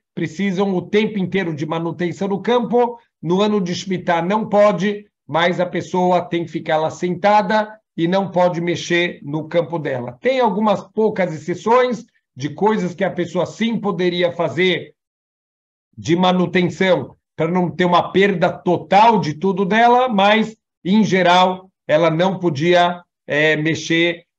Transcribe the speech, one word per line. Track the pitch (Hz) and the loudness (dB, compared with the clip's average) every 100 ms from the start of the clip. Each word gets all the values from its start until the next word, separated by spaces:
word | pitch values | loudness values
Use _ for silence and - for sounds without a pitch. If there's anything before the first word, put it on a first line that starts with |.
| _ | _
precisam | - 160 - 202 180 202 | -8 -8 -4 -2 0 -2
o | 180 | -2
tempo | 175 208 214 214 | 0 0 0 -2
inteiro | 180 190 175 | -4 -2 -4
de | 151 156 | -4 -4
manutenção | 165 170 156 175 - 196 | -4 -6 -4 -6 -4 -4
no | 196 | -4
campo, | 190 247 226 240 240 240 _ _ | -2 -2 0 0 0 -4 _ _
no | 156 180 | -2 0
ano | 214 208 | 2 0
de | 175 | -2
Shemitah | 175 190 180 - 170 | -4 -4 -4 -2 -2
não | 170 214 196 | 0 -2 0
pode, | 202 208 175 202 208 - _ - | 4 4 4 -2 -4 -10 _ -6
mas | 151 175 165 | -2 0 0
a | 175 | -2
pessoa | 180 - 185 180 180 | -4 -4 0 2 2
tem | 170 170 | 0 -4
que | 165 | -6
ficar | 170 - 156 | -8 -2 -2
lá | 156 | -2
sentada | - 180 180 202 214 190 214 214 - _ - | -4 -6 0 2 2 2 0 -2 -8 _ -4
e | 170 | 0
não | 190 190 | 0 0
pode | 185 180 165 | 2 2 0
mexer | 170 165 - 175 175 175 | -4 -4 -2 0 0 -4
no | 143 156 156 | -8 -8 -2
campo | 170 165 165 | -2 -2 -4
dela. | 143 127 120 - | -6 -6 -8 -4
Tem | 240 262 | -2 2
algumas | 240 190 214 190 | 0 0 0 0
poucas | - - 220 190 180 | -4 -2 -2 0 -4
exceções | 156 156 175 214 247 254 240 - _ _ | -4 -8 -6 2 2 2 -2 -10 _ _
de | - 143 | -10 -10
coisas | 143 202 208 180 | -2 0 0 -2
que | - | -4
a | 190 | -4
pessoa | - 175 180 156 | -4 -4 -4 -6
sim | - 226 226 | -4 -4 -2
poderia | 202 175 180 175 175 | -4 -2 -2 0 -2
fazer | 170 165 127 185 160 - _ _ _ _ _ _ _ _ _ _ - | -2 -4 0 0 0 -6 _ _ _ _ _ _ _ _ _ _ -12
de | 101 | -2
manutenção, | 175 185 180 175 180 180 - 190 165 - - _ | 2 2 2 0 0 -2 0 0 0 -2 -14 _
pra | - 160 | -6 -2
não | 180 175 | 0 -2
ter | - 180 | 0 2
uma | 170 160 | 2 2
perda | 185 196 180 175 | 2 2 2 -2
total | 180 - 165 - 190 233 214 | -2 -2 -2 2 4 6 4
de | 147 | 0
tudo | 151 190 185 | -2 -2 0
dela, | 196 214 240 247 254 | 0 4 4 4 2
mas, | 202 202 220 220 - _ _ | 2 4 2 0 -6 _ _
em | 170 214 | 0 2
geral, | 185 185 175 180 185 185 - _ - | 4 2 4 4 4 0 -10 _ 0
ela | 151 165 | 2 2
não | 160 190 185 | 2 0 0
podia, | 175 135 170 175 175 180 - _ - | -2 0 2 4 2 0 -12 _ -6
é, | 139 156 151 | 0 2 2
mexer | 156 156 - 165 170 170 _ | 0 -4 -2 0 0 -2 _